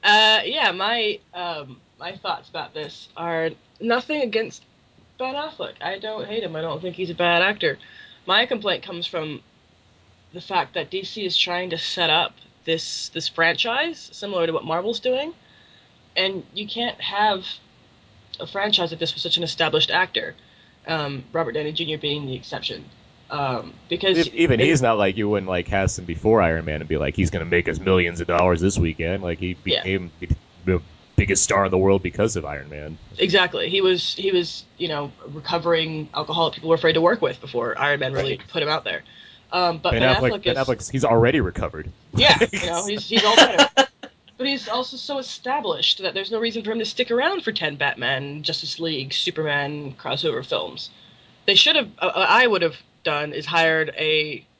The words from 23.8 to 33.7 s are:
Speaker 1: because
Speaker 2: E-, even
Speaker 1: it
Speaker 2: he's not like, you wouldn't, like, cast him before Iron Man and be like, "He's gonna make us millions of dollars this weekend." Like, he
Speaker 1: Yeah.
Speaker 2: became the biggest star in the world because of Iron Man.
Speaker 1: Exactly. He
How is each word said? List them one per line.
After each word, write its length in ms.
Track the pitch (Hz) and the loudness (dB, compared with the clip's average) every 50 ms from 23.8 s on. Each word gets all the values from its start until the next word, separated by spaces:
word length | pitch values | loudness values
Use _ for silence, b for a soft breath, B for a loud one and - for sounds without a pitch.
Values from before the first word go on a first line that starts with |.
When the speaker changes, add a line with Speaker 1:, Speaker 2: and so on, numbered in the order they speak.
| - - | -8 -6
Speaker 1:
because 360 | 175 170 190 190 185 165 165 - | -6 0 2 2 4 4 2 0
Speaker 2:
E-, 20 | - | 2
even 240 | - 165 156 131 113 | 0 2 4 4 4
Speaker 1:
it 60 | 127 | 6
Speaker 2:
he's 140 | 147 165 135 | 4 4 4
not 160 | 127 117 113 | 4 4 4
like, 200 | 104 101 98 95 | 4 4 2 2
you 120 | 107 107 104 | 0 0 0
wouldn't, 220 | 107 101 95 92 | 0 0 0 0
like, 160 | 92 90 87 | -2 -2 -2
cast 320 | - - 98 95 92 - - | 0 0 0 0 0 -2 -4
him 60 | 90 | -8
before 340 | 85 85 82 - 110 113 110 | -8 -8 -2 2 4 6 6
Iron 240 | 95 82 80 82 80 | 6 4 2 2 -2
Man 160 | 82 76 76 | -4 -4 -4
and 80 | 78 76 | -2 -2
be 80 | 80 | -2
like, 180 | 73 73 71 78 | 0 0 0 2
"He's 140 | - 95 85 | 2 0 2
gonna 140 | 82 90 80 | 2 -2 -2
make 240 | 85 87 87 85 - | 2 2 2 2 0
us 100 | 78 78 | -4 -2
millions 420 | 92 95 95 92 87 85 87 85 | 2 4 4 4 4 2 -2 -4
of 60 | 85 - | -2 0
dollars 320 | 87 85 90 92 90 82 | 2 4 4 4 4 4
this 180 | 87 98 98 - | 2 2 2 2
weekend." 440 | 87 82 80 - 82 82 92 98 95 | 0 0 0 -2 -2 -2 -2 -2 -2
Like, 160 | 87 85 82 | -4 -4 -4
he 180 | 92 90 90 - - | -4 -6 -6 -6 -2
Speaker 1:
Yeah. 160 | 92 98 - - | -2 0 0 0
Speaker 2:
became 280 | 95 95 95 90 85 - - 90 87 - - _ _ _ - - | -2 -2 -2 -4 -8 -12 -12 -4 -4 -4 -4 _ _ _ -8 -2
the 160 | 92 92 87 78 - - - - _ _ | 0 0 0 -2 -6 -20 -20 -20 _ _
biggest 260 | - 104 98 95 90 - | 0 2 2 2 2 2
star 220 | - 104 98 98 | 2 4 4 4
in 40 | 95 | 4
the 80 | 95 92 | 4 4
world 240 | 95 95 98 95 92 | 6 6 4 4 2
because 340 | 87 - - 104 113 101 | -2 0 0 0 0 0
of 80 | 90 76 | -2 -6
Iron 240 | 71 73 71 69 73 | -6 -8 -10 -10 -12
Man. 260 | 76 73 76 78 80 - - - - - | -14 -12 -12 -12 -14 -14 -18 -18 -2 -2
Speaker 1:
Exactly. 500 | - 190 165 196 185 175 - 120 87 | 0 2 4 2 2 2 0 -4 -4
He 120 | 131 | -2